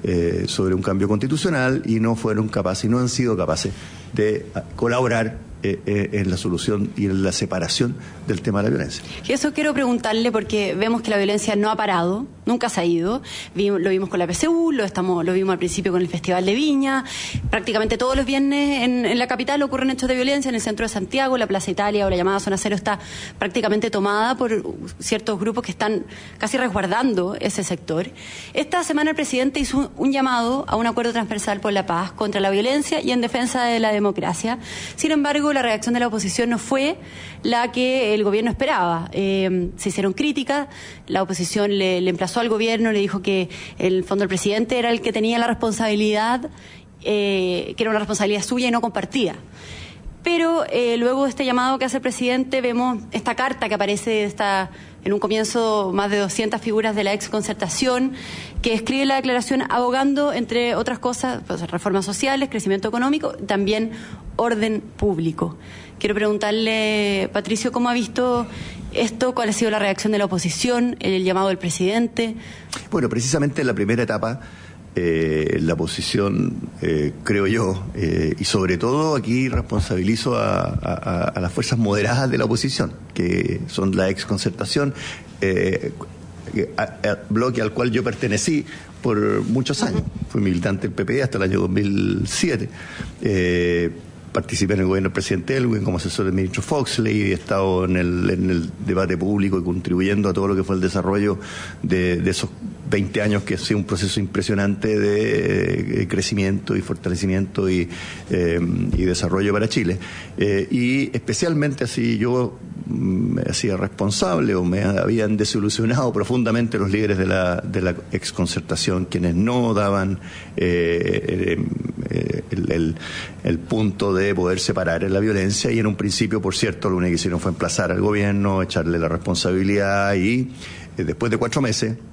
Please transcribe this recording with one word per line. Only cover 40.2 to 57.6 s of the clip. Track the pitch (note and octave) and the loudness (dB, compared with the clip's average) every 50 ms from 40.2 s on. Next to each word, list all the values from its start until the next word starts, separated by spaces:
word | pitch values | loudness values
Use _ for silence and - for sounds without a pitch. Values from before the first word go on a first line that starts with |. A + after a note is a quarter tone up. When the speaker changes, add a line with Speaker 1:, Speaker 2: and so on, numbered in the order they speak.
| C#4+ D4+ D4 D4 C4 - C#4 D4 C#4+ C#4 - - - - - - - | 0 0 0 -2 0 0 0 -2 -2 -4 -10 -16 -16 -16 -16 -18 -8
Speaker 2:
la | - - F#3 | -2 0 0
oposición | F#3+ F#3 F#3+ D#3+ F3+ E3+ - G#3 G3+ G3+ G3+ G3 | 0 0 0 -4 -2 -2 0 2 2 2 2 2
le, | F#3+ F#3 F#3 F3+ | 2 2 2 2
le | F#3 F#3 | 2 2
emplazó | F3 E3+ F#3 F3+ - B3 | 2 0 -2 -2 0 0
al | A#3 A#3+ | 2 2
gobierno, | A3+ G#3+ A3+ A3+ A3+ A3 A3+ A3+ | 2 2 2 2 2 2 2 2
le | A3 G#3 | 2 2
dijo | G3+ F#3+ D#3 G3 | 2 0 -2 -2
que | F3+ - G3 F#3+ F3+ E3+ - - - - - - | 0 0 0 0 0 -2 -6 -14 -14 -16 -8 -2
en | - F#3+ F#3 | 0 2 2
el | F#3 F3+ | 2 0
fondo | - G3 G3 G3+ | 0 0 0 0
el | F#3 | 0
presidente | - F3+ - G3+ G3+ A3 A#3 A3+ B3+ B3 | 0 0 0 0 0 0 0 0 0 0
era | A#3 A#3 | 2 2
el | A#3 A#3 | 0 0
que | - A#3 F#3+ | 0 -2 0
tenía | A3+ G#3+ A3+ A#3 A#3 | 0 0 2 2 2
la | A#3 | 2
responsabilidad, | A#3 A3+ A3+ - A3+ G#3 A3 A#3 A3 G#3 G#3 G#3+ G#3+ G#3+ G#3 G#3+ A3+ B3 B3+ B3 D#4 - - - - - - - - - - - | 2 0 0 0 -2 0 0 0 0 2 2 2 2 2 2 2 2 0 0 -2 -6 -12 -14 -20 -20 -20 -20 -20 -20 -20 -10 -4
eh, | - G#3+ G#3 G3+ G3+ G3 F#3+ F#3 F3+ F3+ F3 - - - - | -2 0 0 2 2 2 0 0 0 0 -2 -4 -6 -4 -2
que | A#3 | -2
era | A3 | 0
una | A3 G#3+ | 0 0
responsabilidad | G#3 G3 G#3+ - G#3+ G3 G#3 G#3 | 0 -2 -2 0 0 0 0 0
suya | F#3 - B3+ B3 B3+ B3 | -2 -2 -2 0 0 0
y | |
no | A#3 A#3 | 0 0
compartida. | A3+ A#3 - G#3 F#3+ - - C4+ A#3 E3+ - - - - - - - - - - - - - - - - - - - | 0 0 -2 -4 -6 -2 -2 0 0 0 -2 -6 -16 -20 -20 -18 -16 -16 -14 -14 -14 -16 -18 -16 -14 -16 -16 -6 -2
Pero, | F4 F4 E4+ E4 E4 E4 E4 - - | 0 2 2 2 2 2 0 0 0
eh, | - A3 B3 A#3+ A#3 A#3 | 0 0 2 2 2 2
luego | A#3 A#3+ B3+ C4+ C#4 | 2 2 2 2 0
de | C4+ | 0
este | - - C#4 | 0 -2 -2
llamado | B3+ B3 B3 B3 B3+ C4+ B3 | 0 2 2 2 2 0 0
que | B3+ | 0
hace | B3+ B3 C4+ | -2 -2 -2
el | |
presidente, | - C#4 - - B3+ B3 B3 B3+ C4 B3+ C4 C4 | -2 -2 -2 0 0 0 2 0 0 0 0 0
vemos | B3 B3 A#3 A#3+ B3 B3+ B3 G#3 - - | 0 0 0 2 0 0 -2 -2 -6 -6
esta | - A3+ A3 A#3+ A#3 | -6 -4 -2 -2 -2
carta | A3+ B3+ C4+ C4 - A#3+ G#3+ | 0 -2 -2 -2 -2 -2 -2
que | G#3 | 0
aparece | G3+ G3+ G3 G#3 G3+ - A#3 | 0 0 0 0 -2 0 0
de | A3 G#3+ G#3 | 0 0 0
esta, | G3+ G3+ G3+ G#3+ G3+ G3 F#3+ F#3+ - - - - - - - - | -2 -2 0 0 2 2 0 0 -4 -8 -16 -18 -20 -20 -8 -4
en | F3+ | -2
un | G3+ G#3 | 0 0
comienzo, | - F3 G#3+ A3 A3 G#3+ - A#3+ A3+ A3 G#3+ G#3 G3+ F#3 F3+ | 0 0 0 0 0 0 0 0 2 2 2 2 2 2 0
más | G3 G3+ G3+ | 0 0 2
de | G3+ G#3 | 2 0
doscientas | G3+ F#3+ - - A3 G#3+ A3 G#3+ | 0 0 0 -2 -2 -2 -2 -2
figuras | - A#3 G#3 A3 G#3+ A3 G#3+ | -2 0 0 2 0 0 0
de | G#3 G#3 | 0 0
la | G3 G3+ | 0 0
ex | G#3 - - | -2 -4 -4
Concertación, | - G#3+ G3+ - G#3 - | -4 -4 -2 -2 -4 -4